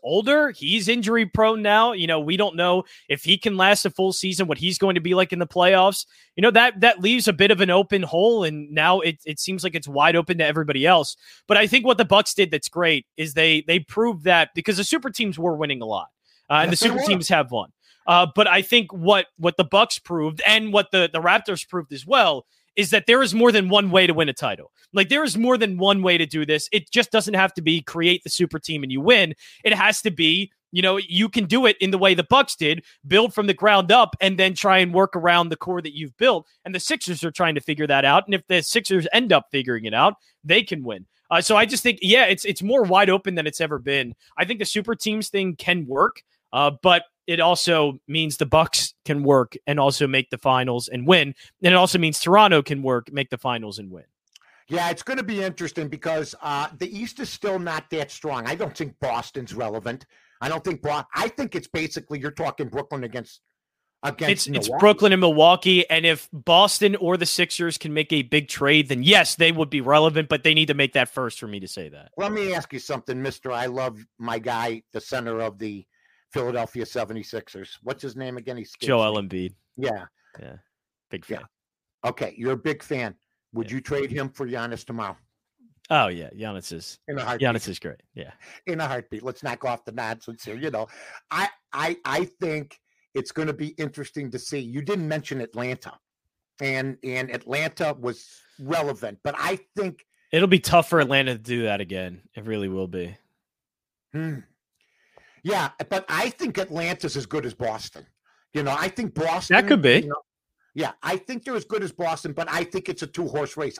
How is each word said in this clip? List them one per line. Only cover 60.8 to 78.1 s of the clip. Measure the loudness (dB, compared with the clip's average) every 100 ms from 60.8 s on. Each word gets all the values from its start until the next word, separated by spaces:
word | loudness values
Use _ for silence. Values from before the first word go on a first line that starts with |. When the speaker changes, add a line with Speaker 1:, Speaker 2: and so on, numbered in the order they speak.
Speaker 2:
Bo-, | -4 -6 -6
I | -6 -6
think | -6 -8
it's | -8 -8
basically, | -8 -8 -10 -10 -10
you're | -10
talking | -6 -8 -6 -8
Brooklyn | -8 -8 -10
against, | -10 -12 -14 -20 _ _ _ _ _ _
against | -10 -4 -2 -2 -4
Speaker 1:
It's, | -4
it's | -4
Speaker 2:
Milwaukee. | 4
Speaker 1:
Brooklyn | 4 6 4
and | 4
Milwaukee. | 4 6 6 6 4 2 2
And | 2 2
if | 0 -6
Boston | -10 2 4 4 2 0 0
or | -2 0
the | -2
Sixers | -2 -2 -2 -6 -6
can | -6
make | -4 -2
a | -2
big | 0 -2 -2
trade, | -2 2 4 2
then | 0
yes, | 4 4 4 2
they | 2
would | 2 -2
be | -2
relevant, | 2 4 4 2 -2
but | 0
they | 2
need | 2 2
to |
make | 0 0
that | 0 -2
first | -4 -8 -8
for | -12
me | -12
to | -12
say | -14 -16
that. | -18 -20 -8
Speaker 2:
Let | -6
me | -6 -6
ask | -6 -8
you | -14
something, | -10 -10 -8 -8
mister. | -8 -10 -8
I | -6 -6
love | -6 -8 -10 -20 _
my | -8 -6
guy, | -6 -4 -4 -6 _
the | -14
center | -10 -8 -6 -6
of | -8 -8
the | -12 -12 -18 _ _ _ _
Philadelphia | -8 -6 -6 -8 -8 -8
seventy-sixers. | -8 -8 -10 -12 -14 -14 -18 -20 -16
What's | -12 -10
his | -12